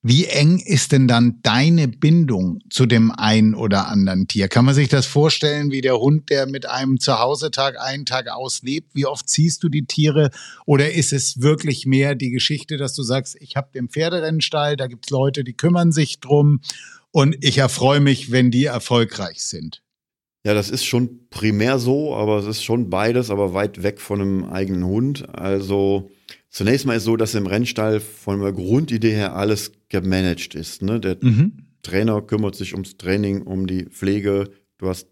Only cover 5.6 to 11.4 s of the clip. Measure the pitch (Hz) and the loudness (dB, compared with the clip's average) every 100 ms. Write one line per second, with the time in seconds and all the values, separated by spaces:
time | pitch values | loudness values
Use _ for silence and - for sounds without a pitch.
5.6 | 147 135 127 123 127 151 143 143 135 135 | -2 -2 0 2 4 2 2 -2 -2 -6
6.6 | - 127 135 131 - 117 123 143 151 135 | -6 -4 0 0 0 0 0 0 -4 -2
7.6 | 135 127 131 139 139 127 117 113 131 - | -2 -2 -10 -8 -6 -6 -6 -10 -8 -8
8.6 | 123 147 - 139 139 139 - - 160 - | -6 -6 -6 -4 -4 -4 -4 0 0 0
9.6 | 170 147 143 - 151 147 147 - - - | -2 -2 -4 0 2 4 2 -2 -20 -14
10.6 | - 143 147 170 127 139 - - | 0 2 2 0 -2 -2 -4 0